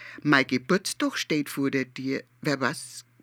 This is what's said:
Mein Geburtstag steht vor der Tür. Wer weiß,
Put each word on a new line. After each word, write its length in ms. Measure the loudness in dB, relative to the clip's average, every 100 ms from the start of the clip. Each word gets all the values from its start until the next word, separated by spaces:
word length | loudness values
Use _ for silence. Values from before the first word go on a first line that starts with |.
| -18 -4
Mein 240 | 4 4 4
Geburtstag 720 | 0 2 0 0 -2 -2 -2
steht 320 | 0 0 0
vor 200 | -2 0
der 240 | 0 -2
Tür. 300 | -6 -4 -4 -6 _
Wer 200 | -2 0
weiß, 420 | 0 -2 -8 -16 -18 _